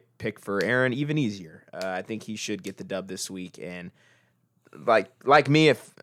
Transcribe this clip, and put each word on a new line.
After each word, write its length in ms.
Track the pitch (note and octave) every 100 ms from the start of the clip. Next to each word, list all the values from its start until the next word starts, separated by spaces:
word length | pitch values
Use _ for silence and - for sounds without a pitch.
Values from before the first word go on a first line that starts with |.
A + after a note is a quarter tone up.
| - -
pick 220 | A2+ -
for 240 | - G2+
Aaron 300 | G2 B2 B2+
even 260 | B2 D3 D3+
easier. 440 | A#2+ G2+ E2 E2+ _
Uh, 140 | - F#2+
I 160 | F#2
think 220 | G2 A2
he 120 | - G#2+
should 260 | - G#2
get 140 | F#2+ F#2+
the 60 |
dub 240 | F#2+ F#2+ F#2+
this 220 | F#2 -
week, 300 | F#2+ F2+ -
and 300 | E2+ F2+ F2+ - _ _ _ _ _ _ _
like, 380 | - F#2+ A2 - _ B2
like 220 | D3 C3+
me, 220 | D3+ D#3
if, 240 | B2 - -